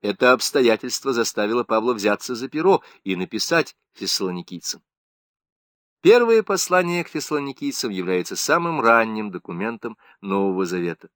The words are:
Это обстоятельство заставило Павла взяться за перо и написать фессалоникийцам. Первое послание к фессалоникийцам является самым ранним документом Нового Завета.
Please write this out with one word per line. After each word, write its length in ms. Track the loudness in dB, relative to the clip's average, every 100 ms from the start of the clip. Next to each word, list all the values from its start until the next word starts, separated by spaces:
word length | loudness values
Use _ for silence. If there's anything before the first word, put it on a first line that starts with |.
Это 300 | -6 2 4
обстоятельство 760 | 4 2 2 2 2 -2 -6 -4
заставило 520 | -2 -2 -2 -2 -2
Павла 320 | 0 0 0 0
взяться 400 | 0 -2 -4 -8
за 140 | -8
перо 340 | -2 2 2 0 _
и 120 | -6 -4
написать 600 | -4 -6 0 0 -2 -8 _
фессалоникийцам. 880 | _ -6 -4 -4 -6 -10 -12 -12 -14 _ _ _ _ _ _ _ _ _ _ _ _
Первое 420 | 6 6 8 4
послание 600 | 2 -4 2 2 2 -4
к 60 | -6
фессалоникийцам 800 | -8 -4 -4 -4 -6 -6 -4 -6
является 460 | -4 -2 -2 -2 -6
самым 440 | 0 0 0 0
ранним 520 | 4 4 2 -4 -8
документом 680 | -10 -10 -6 -6 -6 -12 -14 _ _
Нового 440 | -2 0 0 0 -2
Завета. 440 | -2 -4 -6 -14